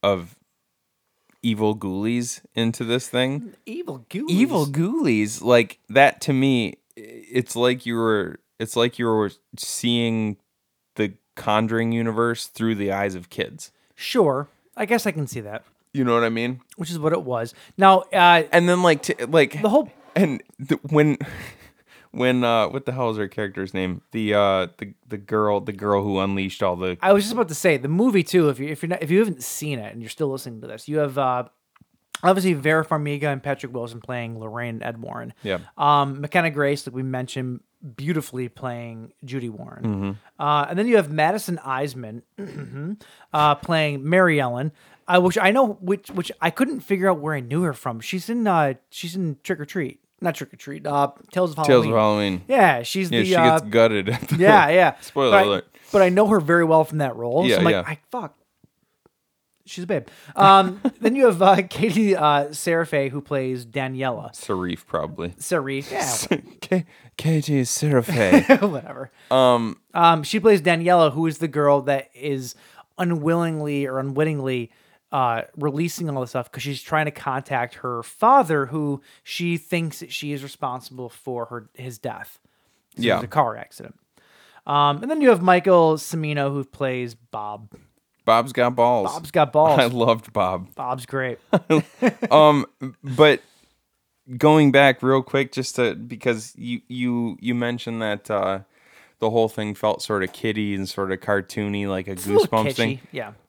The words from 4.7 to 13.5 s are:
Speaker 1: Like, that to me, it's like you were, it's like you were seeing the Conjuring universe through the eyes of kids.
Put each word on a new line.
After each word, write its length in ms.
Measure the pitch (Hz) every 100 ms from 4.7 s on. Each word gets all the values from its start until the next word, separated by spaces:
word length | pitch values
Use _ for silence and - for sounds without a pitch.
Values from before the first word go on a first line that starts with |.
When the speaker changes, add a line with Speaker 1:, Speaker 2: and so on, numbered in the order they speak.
| 139 175 311 208 110 104 107
Speaker 1:
Like, 380 | 113 120 110 - _
that 320 | 113 139 -
to 100 | -
me, 440 | 135 135 127 104 - _ -
it's 580 | 110 117 110 127 113 117
like 280 | 123 127
you 120 | 120 117
were, 440 | 113 107 85 73 _ _
it's 180 | 113 -
like 220 | 120 -
you 80 | 117
were 260 | 110 104 - _ -
seeing 760 | - - 120 120 117 113 107 104 _ _ _ _ _
the 200 | - 107 98 _ -
Conjuring 560 | - 107 110 113 117
universe 540 | 117 117 110 117 113 -
through 300 | - 113 107
the 160 | 101
eyes 220 | 98 101
of 160 | 92 87
kids. 420 | - -